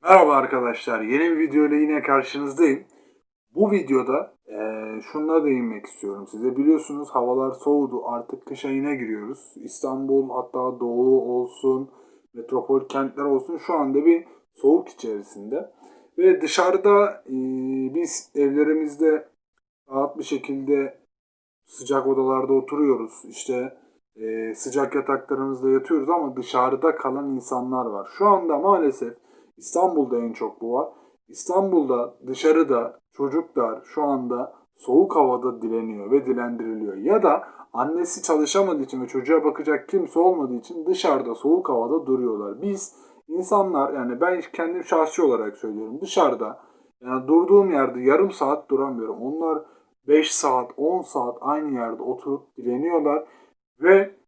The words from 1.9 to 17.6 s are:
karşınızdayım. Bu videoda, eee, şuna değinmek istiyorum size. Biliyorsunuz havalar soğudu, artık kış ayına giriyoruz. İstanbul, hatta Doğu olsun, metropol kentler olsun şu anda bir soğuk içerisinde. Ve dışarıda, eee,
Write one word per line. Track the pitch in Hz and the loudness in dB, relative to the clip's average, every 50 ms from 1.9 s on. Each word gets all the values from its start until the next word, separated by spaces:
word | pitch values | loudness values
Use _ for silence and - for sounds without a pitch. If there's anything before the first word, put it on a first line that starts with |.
| 151 147 | 0 -2
karşınızdayım. | 143 143 139 139 135 135 - 143 143 139 135 139 170 151 135 147 - _ _ _ _ _ _ _ _ _ _ _ _ _ _ | 0 2 2 2 2 0 -6 -6 -6 -6 0 2 2 2 2 0 -4 _ _ _ _ _ _ _ _ _ _ _ _ _ _
Bu | 156 208 208 | 0 0 2
videoda, | 202 196 156 131 139 127 113 104 131 143 - - _ _ _ - | 2 0 0 2 0 0 2 0 -2 -2 -2 -6 _ _ _ -16
eee, | 110 107 107 110 110 110 110 110 110 110 113 - | -10 -8 -6 -6 -6 -8 -10 -10 -12 -12 -14 -12
şuna | - 151 151 156 160 160 151 | -8 -6 -4 2 2 2 2
değinmek | 147 135 127 120 117 110 104 101 | 2 0 0 -2 -4 -6 -8 -12
istiyorum | - - - - 101 98 101 98 95 | -16 -16 -12 -10 -10 -8 -10 -12 -14
size. | - 107 117 127 123 131 | -12 -4 -4 -4 -2 0
Biliyorsunuz | 139 151 160 151 - - 147 143 143 139 | 2 2 2 2 0 -6 -10 -10 -10 -4
havalar | - 131 120 123 127 131 131 131 | -4 -2 -2 0 -2 -2 -2 -4
soğudu, | 127 131 - 147 147 147 139 127 120 120 - - | -6 -6 -2 0 0 2 0 -2 -4 -8 -6 -6
artık | 120 120 117 - - 131 - | -8 -8 -8 -10 -14 -16 -14
kış | - 139 131 - | -16 -16 -10 -8
ayına | 139 135 135 135 147 143 | -6 -4 -4 -4 -4 -4
giriyoruz. | 135 123 110 110 104 104 107 135 - - - - | -6 -6 -6 -6 -8 -8 -10 -12 -14 -16 -20 -20
İstanbul, | - - - - - - 135 131 135 135 135 135 135 135 131 | -18 -16 -14 -12 -8 -6 -6 -6 -6 -2 0 2 0 0 0
hatta | 127 127 123 - - 127 127 127 127 120 | -4 -8 -8 -6 -6 -4 -4 -4 -4 -4
Doğu | 123 120 120 120 123 131 131 131 | -6 -4 0 2 4 4 4 4
olsun, | 120 123 123 123 123 123 - - - 135 131 131 135 135 - - - _ _ _ _ _ _ | 2 0 -2 -2 -4 -4 -8 -4 0 0 0 0 -2 -8 -14 -20 -20 _ _ _ _ _ _
metropol | 120 113 - 131 131 123 - 135 135 131 - | -16 -10 -4 -4 -4 0 2 0 0 0 -2
kentler | - 139 139 135 - 139 143 | -4 -4 -4 -4 -4 -6 -2
olsun | 143 139 131 131 - 170 156 | 0 0 0 -2 -4 -10 -10
şu | - - 180 | -6 -4 -2
anda | 156 147 135 135 139 147 | -2 0 0 0 4 6
bir | 165 170 170 170 - - _ _ _ _ | 6 6 4 2 -8 -20 _ _ _ _
soğuk | _ - 135 151 175 - - | _ 4 4 4 4 2 -2
içerisinde. | - _ - 117 107 104 101 - - 104 101 107 127 151 185 - _ _ - - - - _ _ _ - | -14 _ -8 -8 -6 -8 -8 -12 -16 -16 -10 -8 -6 -6 -8 -8 _ _ -20 -20 -20 -20 _ _ _ 4
Ve | 175 185 175 147 | 6 6 6 6
dışarıda, | 151 151 - - 180 180 180 190 - 208 202 202 202 202 - - - | 2 -2 2 2 2 4 2 2 4 6 6 6 4 4 0 -6 -12
eee, | - 135 131 131 131 131 131 | -10 -8 -6 -4 -4 -4 -4